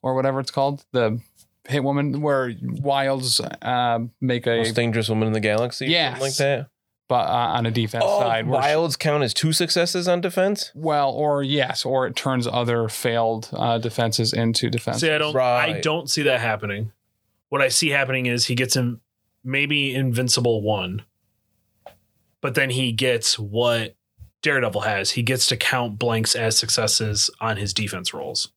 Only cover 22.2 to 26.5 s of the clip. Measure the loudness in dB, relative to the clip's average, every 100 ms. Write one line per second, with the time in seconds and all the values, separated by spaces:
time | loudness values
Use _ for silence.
22.2 | _ _ -2 0 2 2 0 2 2 2
23.2 | 0 -2 -2 0 2 2 -2 _ _ _
24.2 | -20 _ 0 2 0 0 0 0 -2 0
25.2 | 0 0 0 0 0 0 -2 -2 0 0
26.2 | 0 0 2